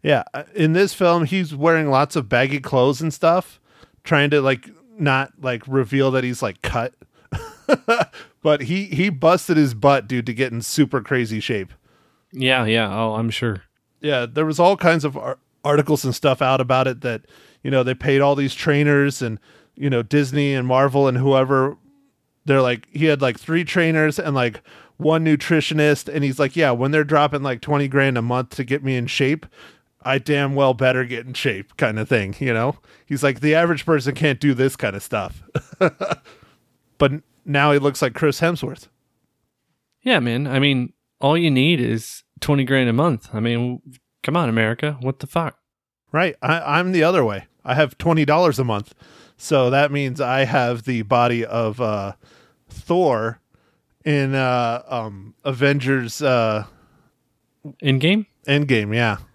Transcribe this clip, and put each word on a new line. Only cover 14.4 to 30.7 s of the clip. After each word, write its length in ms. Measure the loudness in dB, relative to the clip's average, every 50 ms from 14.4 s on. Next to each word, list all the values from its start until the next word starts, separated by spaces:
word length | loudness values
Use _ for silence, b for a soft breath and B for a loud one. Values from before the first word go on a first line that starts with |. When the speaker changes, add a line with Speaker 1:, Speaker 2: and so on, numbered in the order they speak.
| -2
Speaker 1:
was 140 | -2 2 4
all 160 | 4 4 4
kinds 280 | 4 2 2 2 2 0
of 120 | -4 -6
ar-, 220 | -6 -8 -10 -10 _ _ _ _ _ -2
articles 400 | 2 2 2 2 2 0 0 0
and 100 | -4 -4
stuff 260 | 0 0 0 2 2
out 200 | 2 0 2 0
about 260 | 2 0 2 2 2
it 140 | 0 -4 -6
that, 220 | -6 -8 -8 -8 _ b b b b b b b _
you 60 | 0
know, 120 | 0 0
they 120 | 2 0 -2
paid 260 | -2 0 2 2 4
all 160 | 4 2 2
these 180 | 0 -2 -4 -4
trainers 680 | -4 -2 0 2 2 4 4 4 4 2 0 -2 -4
and, 200 | -6 -6 -6 -8 b b b b b b b
you 160 | -4 -2 0
know, 120 | 0 0
Disney 520 | -2 0 0 0 0 0 -2 -2 0 0 0
and 140 | -2 0 2
Marvel 400 | 2 2 2 4 4 2 2 2
and 100 | 2 2
whoever, 580 | 2 2 4 4 2 2 2 2 2 0 -4 _ _ _ _ _ _ _ _ _ _ _ _ _ _
they're 180 | 0 2 4
like, 260 | 4 2 0 -4 -8 _
he 140 | _ 0 2
had, 140 | 2 2 2
like, 180 | 0 -2 -2 -4
three 260 | -6 -2 -2 -2 -2
trainers 540 | 0 0 0 2 2 2 2 2 0 0 -2
and, 160 | -4 -2 0
like, 260 | 0 0 -2 -4 -8 B B B B B B B
one 280 | _ 0 2 2 4 4
nutritionist, 880 | 2 2 2 2 0 0 0 2 0 0 2 4 4 4 2 -2 -6
and 100 | -4 -2
he's 160 | -2 -2 0 0
like, 160 | -2 -2 0
"Yeah, 180 | 0 2 2
when 180 | 2 2 0 0
they're 140 | 2 0 0
dropping, 380 | 2 2 2 2 2 0 -2
like, 200 | -4 -4 -6 -6
twenty 260 | -4 -2 -2 0 0 0
grand 300 | 0 2 2 2 0 0
a 40 |
month 280 | -2 0 -2 -2 -4 -6 -8
to 80 | -10 -4
get 200 | -4 -4 -4 -2
me 140 | -2 -2 -2
in 80 | -4
shape, 400 | -4 -2 -2 0 0 0 -4 -6 -20 B B B B B B B B _ _
I 160 | -4 -2 -2 -2
damn 360 | 0 -2 0 0 0 -2 0
well 200 | 2 2 2